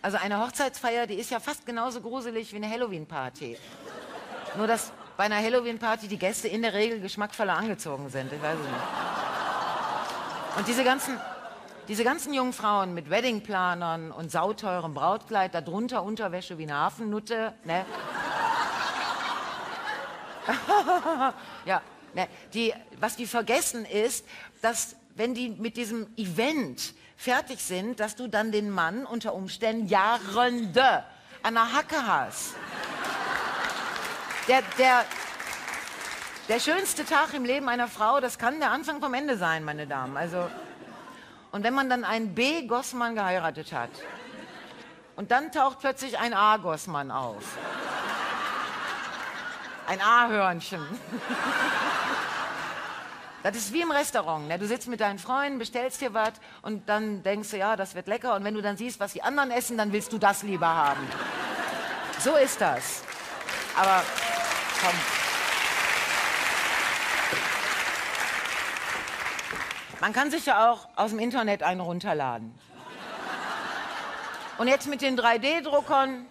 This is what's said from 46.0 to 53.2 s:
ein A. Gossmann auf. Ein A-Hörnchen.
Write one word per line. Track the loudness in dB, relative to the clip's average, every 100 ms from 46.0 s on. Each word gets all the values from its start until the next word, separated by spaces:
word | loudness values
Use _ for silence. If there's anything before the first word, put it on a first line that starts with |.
| -4 -2
ein | 2
A. | 6 8 6
Gossmann | 4 -2 -2 -4 -2
auf. | -2 -2 -6 -10 -8 -6 -6 -4 -4 -4 -2 -2 -2 -2 -2 -4 -4 -4 -4 -6 -6 -8 -8 -8 -10 -10 -10 -4
Ein | 2
A-Hörnchen. | 8 8 8 6 4 2 -4 -8 -6 -8 -8 -8 -4 -2 0 2 2 2 0 0 0 -2 -2 -4 -4 -4 -6 -6 -8 -10 -12 -14